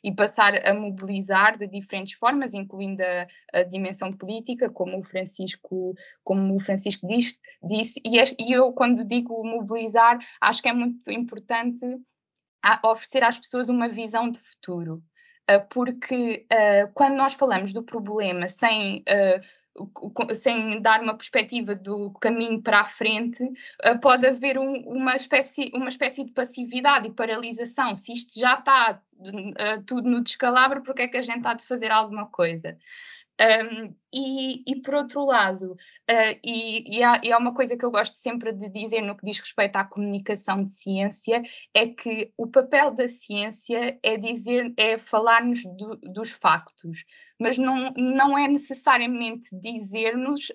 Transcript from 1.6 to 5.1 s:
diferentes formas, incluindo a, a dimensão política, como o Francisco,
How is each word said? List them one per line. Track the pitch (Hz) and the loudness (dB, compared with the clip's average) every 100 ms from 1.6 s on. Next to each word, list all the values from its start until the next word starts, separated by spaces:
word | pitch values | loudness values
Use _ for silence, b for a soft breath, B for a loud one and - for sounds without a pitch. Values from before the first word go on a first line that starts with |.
| 202 | -6
diferentes | 196 196 196 190 - | -10 -10 -10 -10 -2
formas, | 240 285 254 | 0 0 -2
incluindo | 202 196 196 196 190 | -6 -10 -8 -8 -4
a, | 180 180 180 _ - 180 | -2 -2 -6 _ -2 0
a | |
dimensão | 180 190 190 190 190 | 0 -2 -6 -6 -10
política, | 196 190 226 233 247 247 | -10 -10 -10 -8 -4 -4
como | - 185 190 | -4 -6 -6
o | |
Francisco, | 185 | -8